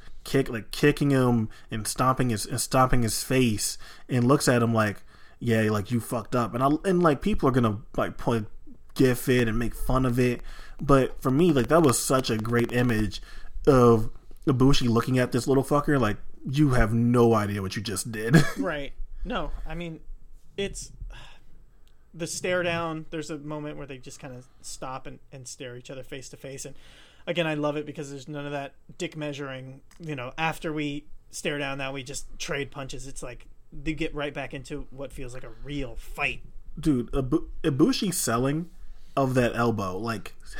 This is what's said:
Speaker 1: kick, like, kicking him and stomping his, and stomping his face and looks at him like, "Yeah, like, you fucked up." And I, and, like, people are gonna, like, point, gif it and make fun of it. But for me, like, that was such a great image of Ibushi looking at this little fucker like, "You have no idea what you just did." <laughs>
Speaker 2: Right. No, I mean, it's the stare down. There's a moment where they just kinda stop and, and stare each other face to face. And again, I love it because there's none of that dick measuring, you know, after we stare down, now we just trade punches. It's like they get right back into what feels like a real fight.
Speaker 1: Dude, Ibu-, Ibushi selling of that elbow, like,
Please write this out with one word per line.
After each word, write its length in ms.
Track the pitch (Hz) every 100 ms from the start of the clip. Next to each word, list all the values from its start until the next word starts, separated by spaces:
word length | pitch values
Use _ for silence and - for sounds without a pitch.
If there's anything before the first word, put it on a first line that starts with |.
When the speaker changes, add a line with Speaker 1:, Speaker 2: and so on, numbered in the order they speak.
| - - -
Speaker 1:
kick, 240 | 135 127
like, 220 | 117 95
kicking 400 | - 147 143 147
him 360 | 135 127 120 107 - -
and 160 | 113 104
stomping 420 | - 131 127 127
his, 160 | 107 -
and 140 | 123
stomping 440 | - 131 127 131
his 200 | 113 -
face 540 | - 131 123 101 - - - - -
and 180 | 127 120
looks 220 | 147 -
at 120 | 123
him 120 | 117
like, 300 | 113 107 98 - - - -
"Yeah, 220 | 120 110 107
like, 180 | 107 98
you 100 | 117
fucked 340 | - 120 - 127
up." 180 | 110
And 80 | 117
I, 60 | 135 156
and, 180 | 196 175
like, 200 | 170 135
people 260 | 202 214 143
are 60 |
gonna, 240 | 123 117 104 - -
like, 220 | 104 -
point, 300 | - 117 104 - - - - -
gif 340 | 131 120 -
it 180 | 123 117
and 100 | 110
make 160 | 117
fun 320 | - - 131 131
of 140 | 120
it. 220 | 123 120 - - - -
But 400 | 135 135 127 -
for 100 | 135
me, 200 | 131 180
like, 140 | 139 117
that 120 | 156
was 160 | 156 117
such 320 | - 131 127
a 80 | 110
great 340 | 110 120 117
image 500 | 123 123 110 104 - - - - - -
of 440 | 135 120 113 113 - - - -
Ibushi 420 | 127 131 - 123
looking 280 | 113 120 127
at 140 | 123
this 160 | 123 127
little 160 | 135
fucker 360 | 127 147 151 143
like, 180 | 107 107 - - 220
"You 220 | 139 151
have 220 | 127 107
no 400 | 117 120 120 117
idea 280 | 110 104 101
what 140 | 95 113
you 60 |
just 300 | 107 95 -
did." 240 | 107 - 156 -
<laughs> 80 | -
Speaker 2:
Right. 360 | 196 147 139 - - - 175
No, 260 | 220 147 - -
I 100 | 160
mean, 260 | 170 160 - - - - - -
it's 360 | 196 - - - - - - - - - - - - - -
the 140 | 165 165
stare 360 | - 190 180
down. 420 | 175 170 170 160 156
There's 200 | 165 151
a 80 | 156
moment 400 | 147 151 151 147
where 80 | 143
they 120 | 131
just 220 | 127 -
kinda 220 | 143 123 127 -
stop 440 | - - 139 131 -
and, 120 | - -
and 160 | 139 127
stare 280 | - 131 123
each 140 | -
other 140 | 131
face 260 | 127 139 127
to 80 | 135
face. 280 | 135 135 143
And 100 | - - - - - -
again, 200 | 175 160
I 100 | 151
love 200 | 147 147
it 100 | 147
because 240 | 147 143
there's 180 | 139 135
none 180 | 147 143
of 60 |
that 200 | 143 139 - - -
dick 200 | 170 156
measuring, 640 | 151 139 143 131 131 135 - -
you 160 | 165 143
know, 160 | 123 -
after 340 | 160 151 170
we 340 | 156 147 143 - - -
stare 260 | - 175 147
down, 200 | 139 139
now 140 | 135
we 120 | 139
just 220 | 127 131 - -
trade 320 | - 143 135
punches. 360 | 143 131 135 131
It's 140 | -
like 260 | 127 117 - - -
they 220 | - 143
get 220 | 151 156 147
right 180 | 147
back 200 | 139 143
into 340 | 143 127 147 131
what 200 | 131 139
feels 220 | - 127
like 100 | 120
a 80 | 120 -
real 320 | 123 147 127 113
fight. 460 | - - 143 117 - - - -
Speaker 1:
Dude, 320 | 151 127 113
Ibu-, 360 | 139 127 165 - -
Ibushi 500 | 160 131 196 254 208
selling 560 | - - 117 131 156 175 - - - - -
of 180 | 135
that 220 | 131 120 113
elbow, 420 | 120 107 95 90
like, 380 | 113 107 - - -